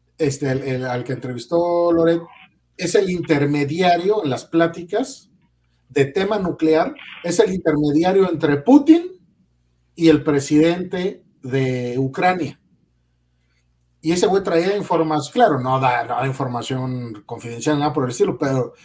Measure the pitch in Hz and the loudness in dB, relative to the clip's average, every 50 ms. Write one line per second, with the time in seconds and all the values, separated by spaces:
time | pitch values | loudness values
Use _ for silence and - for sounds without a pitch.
0 | _ _ _ - 160 139 135 - 143 135 131 131 135 139 131 127 127 127 123 123 | _ _ _ -4 -2 -2 -2 -2 -4 -2 -2 -2 -4 -4 -4 -4 -4 -4 -6 -6
1 | 120 - 131 - - 135 123 117 - - 170 170 175 175 175 175 170 175 170 165 | -6 -6 -8 -8 -8 -10 -10 -10 -6 -2 -2 0 0 0 0 2 2 2 2 4
2 | 165 165 170 165 170 - - - - _ _ _ _ _ _ - 180 165 - 208 | 4 2 2 0 -4 -10 -18 -20 -20 _ _ _ _ _ _ -8 -6 0 2 2
3 | 196 185 180 170 147 165 156 139 143 143 147 147 147 135 151 180 185 175 175 170 | 2 2 -2 -4 0 0 0 2 2 0 0 0 -2 -2 -2 0 2 2 2 2
4 | 175 202 214 214 170 139 123 120 - - - 165 170 165 170 175 175 - 202 220 | 2 0 0 0 0 -2 -4 -6 -6 -2 0 0 0 0 -2 -8 -10 -4 -4 -4
5 | 269 - - - _ _ _ _ _ _ _ _ _ _ _ _ _ _ - 139 | -4 -4 -8 -16 _ _ _ _ _ _ _ _ _ _ _ _ _ _ 0 0
6 | 135 139 - 196 196 202 220 196 185 170 - - 160 156 156 160 175 - - - | 0 0 0 -2 -2 0 -2 -2 -2 -4 -2 0 2 4 4 4 2 0 -4 -10
7 | - - - - - 170 175 226 208 185 190 180 - 165 147 147 151 147 139 160 | -18 -20 -18 -10 -6 0 2 4 4 2 0 -2 0 0 0 0 0 2 2 2
8 | 175 185 190 196 190 180 170 143 165 147 143 143 - 233 277 294 285 320 320 339 | 2 2 2 2 2 2 0 -2 0 0 0 0 6 6 6 6 8 6 4 4
9 | 349 370 - - _ _ _ _ _ _ _ _ _ _ _ _ _ _ _ - | 4 -4 -14 -18 _ _ _ _ _ _ _ _ _ _ _ _ _ _ _ 2
10 | 165 165 151 135 - 156 143 139 139 - 151 151 160 170 170 180 180 180 196 180 | 4 4 4 4 2 0 0 0 0 2 2 4 4 4 2 -2 -6 -6 -4 -4
11 | 180 202 - - _ _ _ _ - 127 127 135 131 131 127 127 123 123 120 131 | -4 -4 -6 -8 _ _ _ _ -10 -4 -2 -2 -2 -2 -2 -4 -4 -4 -4 -2
12 | 135 131 131 131 131 180 185 175 151 131 - _ _ _ _ _ _ _ _ _ | -4 -4 -2 0 0 0 0 0 -4 -8 -8 _ _ _ _ _ _ _ _ _
13 | _ _ _ _ _ _ _ _ _ _ _ _ _ _ _ _ _ _ _ _ | _ _ _ _ _ _ _ _ _ _ _ _ _ _ _ _ _ _ _ _
14 | - 160 175 180 220 190 190 196 190 202 170 165 175 190 208 202 - - 175 165 | -4 -2 0 2 2 2 0 0 0 0 0 0 2 2 -2 -2 -2 -2 0 0
15 | 160 156 151 151 139 - - 247 240 185 143 127 123 131 131 135 131 127 123 120 | 0 0 -2 -4 -4 -4 2 2 4 4 2 0 0 0 0 2 2 2 0 0
16 | 117 117 120 120 131 135 131 - 135 123 123 117 110 - 135 127 131 127 127 123 | -2 -4 -4 -2 -2 -4 -4 -4 -6 -4 -4 -6 -6 -6 -6 -6 -4 -6 -6 -8
17 | 120 117 107 104 - - 120 104 113 117 117 117 - 156 151 143 147 147 - 156 | -8 -10 -12 -14 -14 -14 -14 -12 -12 -12 -10 -4 -2 -2 0 0 -2 -2 -2 -2
18 | 131 123 127 - 196 190 - - 151 135 135 127 120 117 - _ | -2 -2 0 0 0 0 0 -2 -2 -2 0 -2 -2 -4 -8 _